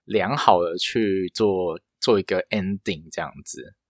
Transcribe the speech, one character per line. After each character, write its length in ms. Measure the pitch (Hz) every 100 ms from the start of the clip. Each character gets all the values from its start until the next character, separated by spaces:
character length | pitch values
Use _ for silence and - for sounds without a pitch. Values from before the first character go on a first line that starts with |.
良 320 | - 104 92 139
好 260 | - 90
的 120 | 85 90
去 520 | - 120 104 95 90
做， 440 | - 107 92 90 82 _ -
做 180 | - 107
一 40 |
个 200 | - - -
ending 600 | 107 95 101 - 80 82
这 80 | -
样 100 | 76 71
子。 300 | - - - -